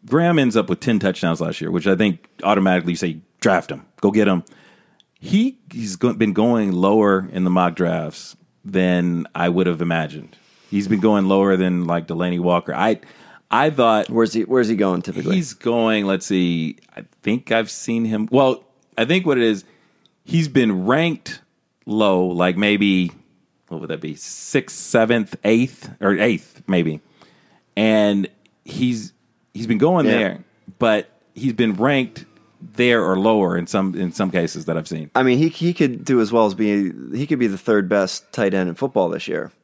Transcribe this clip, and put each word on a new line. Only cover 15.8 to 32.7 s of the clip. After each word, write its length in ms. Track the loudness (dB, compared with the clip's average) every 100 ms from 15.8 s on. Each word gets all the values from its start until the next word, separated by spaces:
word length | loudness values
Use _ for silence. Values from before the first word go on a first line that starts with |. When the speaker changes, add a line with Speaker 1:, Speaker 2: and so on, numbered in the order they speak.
| 0 0 0
Speaker 1:
let's 200 | -2 -2
see, 520 | 0 0 -2 -4 -8 _ -20
I 80 | -20 _
think 300 | -4 -4 0
I've 180 | -2 -2
seen 340 | -10 -6 -4 -2
him. 240 | -2 0
Well, 320 | 2 2 0 _ _ _ -4
I 60 | -2
think 200 | 0 0
what 120 | 2
it 60 |
is, 220 | 2 0 -6 _ _ _ _ _
he's 240 | -4 -2 0
been 380 | 2 2 0 0
ranked 560 | 2 0 -4 -10 -18 _ _ _ _ -6
low, 420 | 0 2 2 0
like, 280 | 0 0 0
maybe, 560 | 0 2 2 2 -2 -6 _ _ _ _ _
what 140 | -14
would 80 | -10
that 100 | -10
be? 140 | -10 -12
Sixth, 640 | -16 -16 -4 -4 -4 -12
seventh, 580 | -2 0 2 0 -2 -4
eighth, 480 | 0 2 0 -6 -20 -4
or 160 | 0 2
eighth, 440 | 0 -2 -8 -18 -2
maybe. 340 | 0 0 -6 _ _ _ _ _ _ _ -2
And 540 | 2 4 2 0 -4 _ _ _
he's, 480 | -16 -4 -2 -2 -8 _ _ _ _
he's 140 | -12 -4
been 100 | 2
going 260 | 4 4 2
Speaker 2:
Yeah. 60 | 2
Speaker 1:
there, 260 | 0 -4 -16 _ -20 -2
but 320 | 2 2 -2 _ _
he's 200 | -6 -4
been 200 | 0 0
ranked 520 | 2 2 2 -2 -8 -20 _ _ _
there 420 | -14